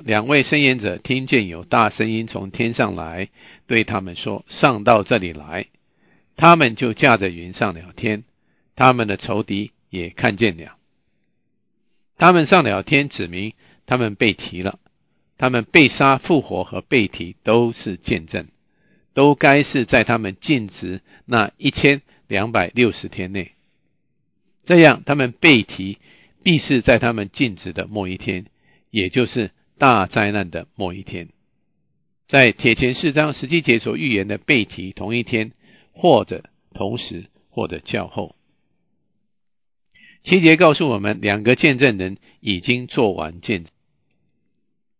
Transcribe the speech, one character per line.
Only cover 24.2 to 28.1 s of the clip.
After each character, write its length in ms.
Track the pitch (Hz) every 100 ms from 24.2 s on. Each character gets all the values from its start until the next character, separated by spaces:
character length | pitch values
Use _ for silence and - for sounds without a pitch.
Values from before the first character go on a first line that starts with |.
| _ _ _ _
这 160 | - 175
样， 240 | 160 117 -
他 100 | 143
们 180 | 123
被 300 | 120 170 131
提 340 | 98 - 95 101 _ _ _ _
必 140 | - 160
是 220 | - 135
在 180 | 113 117
他 140 | 120
们 180 | 113 98
尽 260 | - 127 92
职 160 | -
的 140 | 85 92
末 200 | 107
一 100 | 95